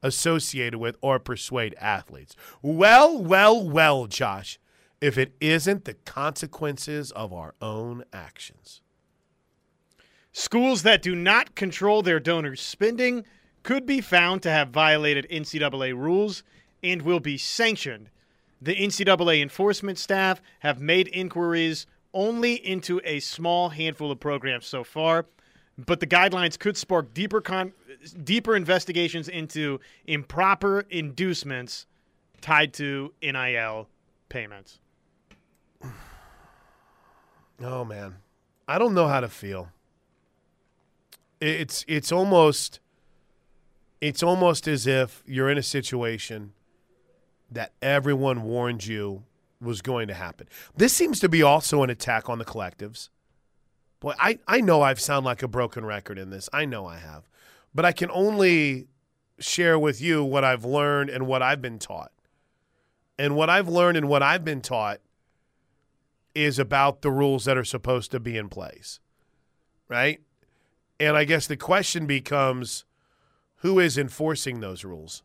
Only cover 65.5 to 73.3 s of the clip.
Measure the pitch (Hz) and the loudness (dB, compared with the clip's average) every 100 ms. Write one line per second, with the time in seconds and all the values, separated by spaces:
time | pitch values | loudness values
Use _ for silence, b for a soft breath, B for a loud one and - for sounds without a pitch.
65.5 | _ _ _ _ _ _ _ _ 151 147 | _ _ _ _ _ _ _ _ -2 0
66.5 | 127 123 139 139 139 147 135 143 135 135 | 0 0 2 2 2 -2 2 2 2 0
67.5 | 131 117 127 123 127 104 127 113 113 104 | 0 -2 -6 -2 -2 -2 -8 -6 -8 -8
68.5 | - 90 - - - _ _ _ _ _ | -12 -14 -16 -18 -18 _ _ _ _ _
69.5 | _ _ _ _ 120 135 151 _ _ _ | _ _ _ _ 0 0 -2 _ _ _
70.5 | _ _ _ _ _ 151 151 147 160 - | _ _ _ _ _ 2 2 4 2 0
71.5 | 147 - 185 190 170 156 139 131 143 135 | -8 2 2 2 -4 -2 -2 0 0 0
72.5 | 127 123 - - _ _ _ _ | 0 -6 -10 -14 _ _ _ _